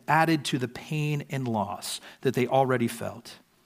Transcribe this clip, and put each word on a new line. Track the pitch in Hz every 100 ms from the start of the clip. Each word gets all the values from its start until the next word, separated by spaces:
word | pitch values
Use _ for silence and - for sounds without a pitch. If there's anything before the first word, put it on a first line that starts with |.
| -
added | 151 160 160 -
to | 147
the | 123
pain | - - 151 147 147 151
and | 139 127
loss | 113 98 87 - - - -
that | 135
they | 123 120
already | 135 131 127 117
felt. | - 98 104 - - _ _